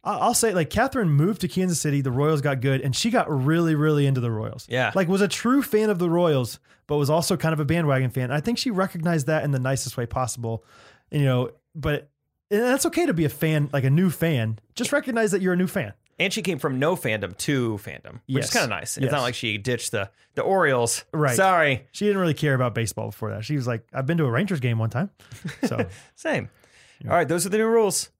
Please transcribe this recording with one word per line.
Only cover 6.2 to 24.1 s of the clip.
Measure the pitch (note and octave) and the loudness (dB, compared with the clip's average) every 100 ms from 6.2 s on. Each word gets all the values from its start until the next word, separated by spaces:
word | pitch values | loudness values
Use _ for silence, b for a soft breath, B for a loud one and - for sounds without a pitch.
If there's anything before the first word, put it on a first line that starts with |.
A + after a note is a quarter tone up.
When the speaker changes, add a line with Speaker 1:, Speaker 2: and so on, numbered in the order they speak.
| F3 C#3 A#2+ - b b - | 4 2 0 -6 b b -4
Speaker 1:
but | D3 | 0
was | C#3 | 2
also | D#3+ - F#3 | 2 2 0
kind | D#3+ | 0
of | D#3 | 0
a | C#3+ | 0
bandwagon | E3 D3+ C3 B2+ | 2 2 2 0
fan. | C3 B2+ | -2 -2
I | C#3+ | -2
think | F#3 A#3+ | -2 -2
she | C4+ | -2
recognized | F#3 F#3+ F3 E3 E3 C3+ | 0 -2 -2 0 0 0
that | D#3 | 0
in | D3 | 0
the | C3+ | 0
nicest | B2+ C3+ A#2+ - | 0 -2 -4 -6
way | A#2+ | -4
possible, | C3+ B2 - A#2 A2+ b b b b b | -4 -4 -4 -6 -6 b b b b b
you | D3+ | 0
know, | C#3 B2 B2 - _ | 2 2 -2 -8 _
but, | D#3+ D3+ D3 - _ _ _ _ | -6 -4 -4 -6 _ _ _ _
and | G#3 | 0
that's | B3 C4 | 2 2
okay | E4+ - E4+ | 0 0 0
to | |
be | E3 | 2
a | D3+ | 0
fan, | - D#3+ D3+ C#3+ | 0 0 2 0
like, | C#3+ | 0
a | C3 | 2
new | D3 F#3 | 4 4
fan. | C#3 E3 C#3 A2 A2 _ | 2 0 0 0 -4 _
Just | - A#3+ | -6 -2
recognize | D4 C4 A#3 G#3+ | -2 0 0 0
that | F#3+ | 2
you're | F#3 | 0
a | F3+ | 2
new | F#3 | 0
fan. | G3 G#2+ - _ - | -2 -6 -10 _ -4
Speaker 2:
And | F#3 | -2
she | - | -2
came | E3 D#3+ | -4 -2
from | D#3 B2+ | -2 0
no | D3 F#3 | 0 0
fandom | C3 G#2+ G2 F2+ | -2 -4 -4 -6
to | - C#3 A#2 G#2 | -2 0 0 -4
fandom, | - C2+ - | -10 -16 -16
which | A#2+ - | -18 -6
Speaker 1:
Yes. | C3 | -4
Speaker 2:
is | A2 | 0
kinda | A#3+ C#3 | 0 0
nice. | F#2+ - - | -4 -6 -4
It's | C3 | -2
not | C#3+ | 0
Speaker 1:
Yes. | |
Speaker 2:
like | B2 | -2
she | A#2 A#2 G#2 | -4 -4 -4
ditched | G#2+ A#2+ - | -2 -4 -2
the, | A2 G2 b b | -4 -6 b b
the | - | -4
Orioles. | - F#3+ D#3 B2+ A#2 - - | 0 2 2 2 0 -2 -6
Speaker 1:
Right. | D#3 D3 | 0 2
Speaker 2:
Sorry. | B2 F#3+ F3 D3+ B2+ - | 4 4 4 2 0 -6
Speaker 1:
She | - | -2
didn't | G#3 G3 | 0 2
really | F3 | 0
care | D3 D3+ | 0 0
about | C3 B2 | 2 0
baseball | A2+ A2+ - A2 | -2 -4 -6 -10
before | - A2 | -8 -8
that. | G#2 A2 | -8 -6
She | D3 | -4
was | A#2+ | -4
like, | A2+ _ | -6 _
"I've | B2+ | -6
been | C3 | -2